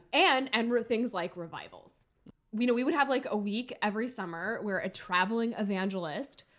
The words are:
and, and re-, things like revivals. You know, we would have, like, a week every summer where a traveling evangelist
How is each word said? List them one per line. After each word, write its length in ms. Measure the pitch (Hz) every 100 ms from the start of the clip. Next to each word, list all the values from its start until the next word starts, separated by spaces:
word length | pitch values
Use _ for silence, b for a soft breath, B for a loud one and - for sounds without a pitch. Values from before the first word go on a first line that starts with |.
| -
and, 360 | 277 359 262 269
and 180 | 226 233
re-, 120 | 240
things 300 | 220 226 233
like 220 | 196 175 180
revivals. 540 | 170 156 - - - - - _ - - _ 214
You 100 | 247
know, 60 |
we 100 | 240
would 100 | 262
have, 160 | 320 277
like, 160 | 262 269
a 80 | 214
week 360 | 208 214 247 -
every 260 | 214 202 247
summer 520 | 247 180 170 190 226
where 180 | 208 190
a 100 | 190
traveling 640 | - - 180 185 226 233
evangelist 920 | - 202 190 190 190 165 160 285 - -